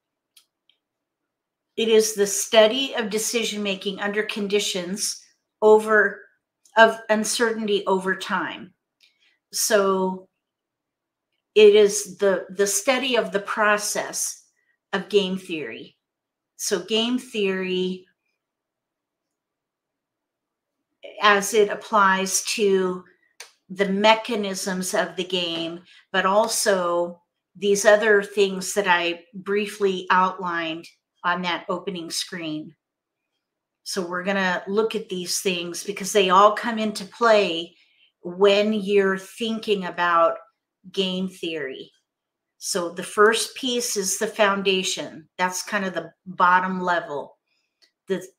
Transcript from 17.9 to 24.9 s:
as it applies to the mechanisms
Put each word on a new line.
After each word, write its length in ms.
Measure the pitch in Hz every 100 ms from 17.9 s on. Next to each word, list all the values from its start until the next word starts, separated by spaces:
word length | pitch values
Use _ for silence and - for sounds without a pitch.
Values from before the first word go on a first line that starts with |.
| 185 - _ _ _ _ _ _ _ _ _ _ _ _ _ _ _ _ _ _ _ _ _ _ _ _ _ _ _ _ _ - -
as 320 | 208 202 190
it 160 | 226 202
applies 720 | 196 - 214 196 190 190 - - -
to 480 | 202 190 185 185 - _ _ - - _ -
the 160 | 185 190
mechanisms 1040 | 196 214 226 - 220 202 190 196 185 185